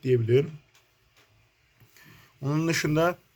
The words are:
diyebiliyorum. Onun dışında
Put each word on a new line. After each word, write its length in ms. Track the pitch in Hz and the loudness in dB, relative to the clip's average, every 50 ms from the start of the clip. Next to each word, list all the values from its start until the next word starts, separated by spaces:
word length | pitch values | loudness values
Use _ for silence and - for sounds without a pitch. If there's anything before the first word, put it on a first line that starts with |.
diyebiliyorum. 480 | - 131 127 120 113 110 123 135 156 165 156 - - _ _ _ _ _ _ _ _ _ _ _ _ _ _ _ _ _ _ _ _ _ _ _ - _ _ - - - - - - _ _ _ | -2 0 0 0 2 2 2 2 2 0 -8 -18 -20 _ _ _ _ _ _ _ _ _ _ _ _ _ _ _ _ _ _ _ _ _ _ _ -20 _ _ -20 -20 -20 -20 -20 -20 _ _ _
Onun 280 | 135 135 151 156 165 165 | -6 -4 -2 -2 0 0
dışında 500 | 165 - - 147 151 156 165 175 175 - _ _ _ | -2 -2 -2 0 0 2 0 0 -2 -6 _ _ _